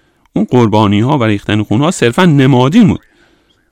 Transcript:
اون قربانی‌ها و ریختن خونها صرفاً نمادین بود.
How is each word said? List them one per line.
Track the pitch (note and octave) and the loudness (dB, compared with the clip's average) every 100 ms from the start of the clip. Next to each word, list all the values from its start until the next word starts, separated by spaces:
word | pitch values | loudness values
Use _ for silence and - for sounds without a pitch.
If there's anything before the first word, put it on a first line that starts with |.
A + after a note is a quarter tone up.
| _ _ _ | _ _ _
اون | - G#2+ | -8 -2
قربانی‌ها | B2 A2+ G#2+ G#2+ G2+ A#2+ D3+ | 0 2 2 0 0 -2 -2
و | |
ریختن | A2 G#2 - G#2+ | -2 -4 -4 -4
خونها | G#2 G#2+ D3+ | -2 -2 -2
صرفاً | - A#2+ B2 F#3 | -2 -2 0 0
نمادین | C#3 C3 B2 B2+ G#3 F#3 | 2 2 2 2 2 2
بود. | F2+ _ _ _ _ _ _ _ | 0 _ _ _ _ _ _ _